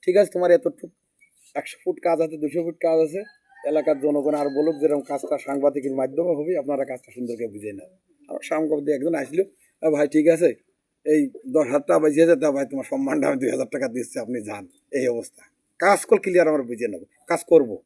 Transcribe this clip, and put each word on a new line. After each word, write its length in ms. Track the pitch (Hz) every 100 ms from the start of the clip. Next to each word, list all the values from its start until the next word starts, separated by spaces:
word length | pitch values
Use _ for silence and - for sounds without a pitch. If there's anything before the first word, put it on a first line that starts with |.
ঠিক 160 | - 185
আছে, 140 | 196
তোমার 180 | 180 180
এতটুক 400 | 170 170 - 170 _ _ _ _ _ _ -
একশো 220 | - - -
ফুট 140 | 170
কাজ 180 | 170 165
আছে, 160 | 160 156
দুশো 260 | 151 156
ফুট 120 | 165 165
কাজ 200 | 165 160
আছে, 240 | 160 175 220 _ _ _ 143
এলাকার 340 | 156 151 143
জনগণ 340 | 147 147 143
আর 140 | 151 143
বলুক 260 | 135 151 151
যেরকম 200 | 151 143
কাজটা 360 | 131 139 - 143
সাংবাদিকের 580 | - 139 139 139 135 135
মাধ্যমে 400 | 131 135 175 151
হবে, 220 | 151 180
আপনারা 280 | 135 143 135
কাজটা 260 | 127 _
সুন্দর 240 | 123 123 117
করে 120 | 117
বুঝে 260 | 104 104
নেন। 160 | 98 - _ _ _ _
আমার 120 | -
সাংবাদিক 520 | - 156 160 151 143 143
একজন 200 | 160 160
আসলো, 280 | 135 156 196 _ _ _
"আ, 80 | 160
ভাই 180 | 147 147
ঠিক 200 | 156 156
আছে, 260 | 165 165 113 _ _ _ _ 147
এই 240 | 151 139 - 135
দশ 140 | 135 135
হাজার 160 | 143 139
টাকা 120 | 170
বেশি 220 | 156 147
আছে, 140 | 165 160
তা 160 | 151
ভাই 140 | 139 135
তোমার 120 | 139
সম্মানটা 440 | 127 135 135 147 139
আমি 100 | 139
দুই 140 | 127
হাজার 160 | 127 127
টাকা 160 | 143 131
দিচ্ছি, 320 | 120 120 -
আপনি 220 | 113 123
যান।" 260 | 107 104 92 _ _
এই 160 | 139 127
অবস্থা। 340 | 117 110 _ _ _ _ _
কাজ 260 | 180 196 -
কল 120 | 208
ক্লিয়ার 300 | - 180 160
আমরা 160 | 151
বুঝে 240 | 120 117 117
নেবো, 180 | 92 95 _ _
কাজ 160 | - -
করবো। 360 | 165 127 98